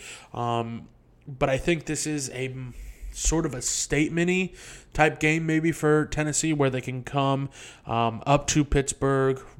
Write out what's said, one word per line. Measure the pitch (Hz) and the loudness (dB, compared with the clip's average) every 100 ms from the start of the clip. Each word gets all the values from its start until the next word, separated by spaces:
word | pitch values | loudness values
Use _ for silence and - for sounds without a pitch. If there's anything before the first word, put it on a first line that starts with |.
| - - - | -16 -18 -12
Um, | 123 120 117 117 117 - - _ _ - | -4 0 0 -2 -8 -12 -20 _ _ -16
but | 131 139 | -2 0
I | 131 | 0
think | 175 165 - | 0 -2 -2
this | 151 156 | -4 -4
is | 151 123 | -4 -6
a | 123 131 | -6 -6
m-, | 131 127 - - - - | -8 -12 -12 -16 -12 -12
sort | - - 160 165 | -4 0 2 0
of | |
a | 131 | -4
statement-y | - - - 143 151 165 175 185 185 - - - - | -4 -4 0 0 2 2 2 2 0 -6 -18 -20 -6
type | - 156 - | 2 2 4
game | 156 160 160 | 2 2 2
maybe | 156 165 | 2 2
for | 160 151 151 147 | 2 4 4 2
Tennessee, | 147 151 143 160 | -2 -2 0 0
where | 151 135 | 2 2
they | 127 | 0
can | 127 127 | -4 -8
come, | 123 139 139 135 139 - - - - | -4 0 2 0 -2 -10 -20 -16 -4
um, | 113 117 113 - | 0 2 0 2
up | 143 - | 4 4
to | 156 139 | 2 4
Pittsburgh, | 143 139 - 135 135 135 135 - | 2 0 0 2 4 2 0 -6